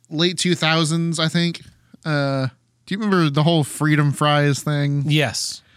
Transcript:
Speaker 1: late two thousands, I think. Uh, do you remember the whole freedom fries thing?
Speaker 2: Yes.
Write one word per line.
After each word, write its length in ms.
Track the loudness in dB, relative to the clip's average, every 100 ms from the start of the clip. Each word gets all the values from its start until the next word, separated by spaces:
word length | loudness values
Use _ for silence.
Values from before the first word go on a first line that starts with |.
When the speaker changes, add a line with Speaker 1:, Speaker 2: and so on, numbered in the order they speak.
| -10
Speaker 1:
late 280 | -2 -2 0
two 180 | -2 0
thousands, 640 | 0 0 0 0 -2 0
I 120 | 0
think. 320 | 0 -2 -4 -14 -20 _ -12
Uh, 440 | -4 -2 -2 -2 -4 -8 _ _ -10
do 80 | -4
you 40 |
remember 300 | 0 2 2
the 140 | 2
whole 200 | 2 2
freedom 480 | 0 -2 0 2 2
fries 500 | 2 2 2 2 0
thing? 420 | -2 -2 -2 -2 0
Speaker 2:
Yes. 560 | 2 0 -2 -8 -10 _